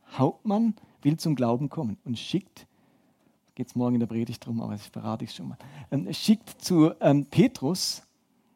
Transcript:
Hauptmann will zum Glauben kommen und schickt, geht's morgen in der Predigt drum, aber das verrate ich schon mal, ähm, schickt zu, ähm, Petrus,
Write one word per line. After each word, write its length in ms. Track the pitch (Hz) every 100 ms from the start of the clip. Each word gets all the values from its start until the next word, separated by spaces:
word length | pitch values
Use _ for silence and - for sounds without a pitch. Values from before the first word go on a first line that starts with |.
| - -
Hauptmann 580 | 139 - 214 208 226 - _ _
will 140 | 143 156
zum 180 | 165 127
Glauben 340 | 117 123 147
kommen 280 | 165 113 95
und 160 | - 113
schickt, 480 | - 190 - - - _ _ _ _ _ _ _ _ -
geht's 200 | 123 123
morgen 200 | 123 120
in 40 |
der 80 | 117
Predigt 380 | 113 120 113 -
drum, 160 | 117
aber 120 | 110
das 120 | 104 -
verrate 400 | 113 110 113 110
ich 80 |
schon 160 | - 131
mal, 80 | 123 139 147 -
ähm, 220 | - -
schickt 360 | - - 214 - -
zu, 300 | - 175 156 -
ähm, 240 | 160 143 139
Petrus, 800 | - 240 - 135 185 - - _ _ _ _ _